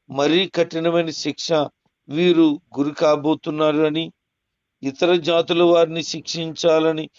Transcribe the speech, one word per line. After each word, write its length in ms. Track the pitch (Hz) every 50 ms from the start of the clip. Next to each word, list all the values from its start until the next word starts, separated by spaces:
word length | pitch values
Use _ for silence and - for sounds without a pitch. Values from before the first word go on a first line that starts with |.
| _ -
మరీ 380 | 131 139 143 151 160 185 196
కఠినమైన 640 | - - 170 170 175 165 165 165 170 165 170 165 160
శిక్ష 440 | 147 - - 151 143 - - - 165 151 139 - _ _ _ _ _ _ _ -
వీరు 500 | 143 160 180 180 170 165 165 156 143 170 _ _ - 131
గురి 120 | 143 147
కాబోతున్నారు 840 | 147 - 165 151 151 151 139 156 156 143 - 170 156 151 156 151 147
అని, 340 | 151 156 151 151 160 165 165 - _ _ _ _ _ _ _ _ _ _ _ _ _ 135
ఇతర 320 | 135 135 - 185 170 180
జాతుల 480 | 175 147 170 165 170 160 - 175 170 175
వారిని 400 | 170 175 170 170 160 160 170 156
శిక్షించాలని 1040 | - - 160 - - - 170 165 160 147 - - 170 160 160 160 160 160 156 156 - _